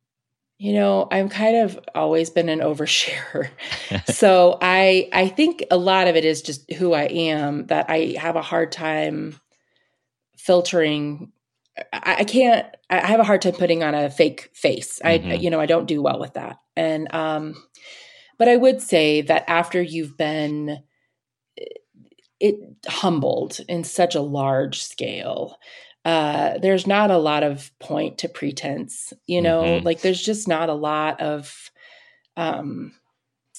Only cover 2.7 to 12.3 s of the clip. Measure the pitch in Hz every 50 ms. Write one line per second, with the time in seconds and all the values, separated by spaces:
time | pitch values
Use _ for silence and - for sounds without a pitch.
2.7 | 151 147 151 147 - - - - - - - - - 151 143 135 - - - -
3.7 | - - - - 98 95 - - - - 220 202 190 185 180 180 180 - 180 185
4.7 | 185 190 190 190 190 185 180 - - 185 190 190 190 - 302 320 339 - - -
5.7 | - 180 180 190 190 185 185 180 165 160 156 156 156 147 - - 147 139 - -
6.7 | 156 151 185 175 165 147 147 - - 170 165 160 156 151 147 143 147 147 - -
7.7 | 156 151 - - 160 160 160 - - 156 151 165 160 165 156 - 170 170 165 160
8.7 | - - 160 156 156 156 156 156 151 151 156 156 156 - _ _ _ _ _ _
9.7 | _ _ _ _ _ _ _ _ _ _ _ _ _ - - - 185 175 175 -
10.7 | - 175 160 151 151 147 147 147 147 147 - - _ _ _ _ _ _ _ _
11.7 | _ - - - - - - - 185 - - 208